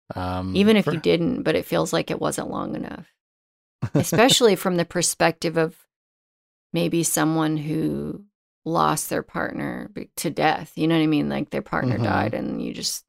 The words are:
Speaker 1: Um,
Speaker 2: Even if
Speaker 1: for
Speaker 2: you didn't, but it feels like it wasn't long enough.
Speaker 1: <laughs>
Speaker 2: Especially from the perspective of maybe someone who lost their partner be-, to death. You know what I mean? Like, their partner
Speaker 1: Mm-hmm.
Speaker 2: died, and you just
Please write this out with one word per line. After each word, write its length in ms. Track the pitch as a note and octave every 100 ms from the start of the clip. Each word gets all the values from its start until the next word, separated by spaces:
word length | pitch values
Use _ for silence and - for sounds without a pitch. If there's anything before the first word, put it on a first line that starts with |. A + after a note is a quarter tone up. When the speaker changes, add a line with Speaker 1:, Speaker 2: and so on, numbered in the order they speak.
| _
Speaker 1:
Um, 440 | - F2+ F#2 F#2 F#2
Speaker 2:
Even 180 | G2+ G#3+
if 80 |
Speaker 1:
for 80 | D3
Speaker 2:
you 80 | D#3+
didn't, 440 | F3 E3 E3+ -
but 120 | D#3 E3
it 80 | -
feels 280 | E3+ D#3+
like 180 | E3 D#3+
it 80 | D#3+
wasn't 300 | D#3 - D3
long 240 | D3+ - -
enough. 320 | - - E3 _ _ _ _ _ _ _
Speaker 1:
<laughs> 120 | -
Speaker 2:
Especially 640 | D3+ - E3+ B3+ - A3+ F#3
from 180 | F#3+ F3
the 80 |
perspective 720 | E3 F3 E3+ - E3+ E3 E3+ E3
of 200 | D#3+ - _ _ _ _ _ _ _ _ _
maybe 280 | E3 E3+ E3
someone 520 | D#3+ - D#3 D#3+ D#3 D#3
who 680 | D3+ D#3 D#3 C#3+ D3 E3+ - _ _ _ D#3+
lost 440 | E3+ D#3 D#3 -
their 140 | -
partner 640 | - - - - C#3+ - -
be-, 160 | - - -
to 120 | E3+
death. 440 | C#3+ D3+ - D#3 -
You 120 | D#3+
know 100 | E3
what 60 |
I 40 | D#3
mean? 220 | D3 D3
Like, 200 | C#3 -
their 120 | C#3
partner 340 | - D#3 B2+ A#2+
Speaker 1:
Mm-hmm. 80 |
Speaker 2:
died, 300 | A#2 D3+ C#3
and 280 | - - A#2
you 120 | -
just 320 | - - -